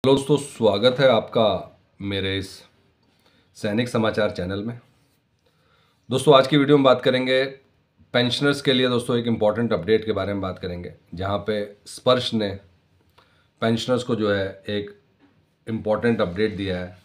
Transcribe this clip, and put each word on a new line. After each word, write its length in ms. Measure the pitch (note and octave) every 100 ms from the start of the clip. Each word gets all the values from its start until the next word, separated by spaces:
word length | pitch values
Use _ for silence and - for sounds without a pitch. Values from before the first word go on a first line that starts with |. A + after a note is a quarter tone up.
| C3
दोस्तों, 300 | C3+ - D3
स्वागत 580 | - - A2 G2+ A#2+ B2+
है 100 | C3+
आपका 680 | A2+ - B2 G#2+ F#2 - _ _ _
मेरे 360 | G2 G2 F#2+ G2
इस 260 | G2 - - _ _ _ _ _ _ _ _ -
सैनिक 340 | A2 G#2 A#2+
समाचार 420 | A#2+ G#2+ G#2+ G#2
चैनल 320 | - F2+ G2
में। 160 | A2 A#2+ _ _ _ _ _ _ _ _ _ _ _ _ _
दोस्तों, 260 | B2 D#3 C3+
आज 100 | C3+
की 100 | D3+
वीडियो 200 | C#3 D3
में 60 |
बात 180 | C3+ B2
करेंगे 440 | C3+ B2+ B2+ C3 C3+ - _ _ _ _ _
पेंशनर्स 480 | B2 B2 - C#3+ C#3+
के 120 | C#3+
लिए, 140 | B2+ B2+
दोस्तों, 300 | A#2+ A#2 A#2+
एक 100 | A#2
इंपॉर्टेंट 460 | A2 G#2 G#2 A#2
अपडेट 320 | G#2 E2 A2 -
के 60 |
बारे 220 | G2 F#2+
में 80 | G2+
बात 180 | F#2+ F2+
करेंगे, 340 | F#2 F2 F2+ - _ F2
जहां 240 | F#2+ G2+
पे 360 | - G#2 G#2 - -
स्पर्श 480 | - - B2+ A#2+
ने 260 | A2+ G#2 F#2+ _ _ _ _ _ _ _ _ _ _
पेंशनर्स 420 | A2+ A2+ A#2+ B2
को 120 | - A2+
जो 180 | G#2+
है 300 | G2+ F#2+ F#2+ -
एक 320 | G#2 G2+ - _ _ _ _ _ _ -
इंपॉर्टेंट 520 | A2 G2 G#2 A#2 A2
अपडेट 340 | G2 F2 G#2+ F#2
दिया 220 | G2 F2+
है। 200 | F2+ -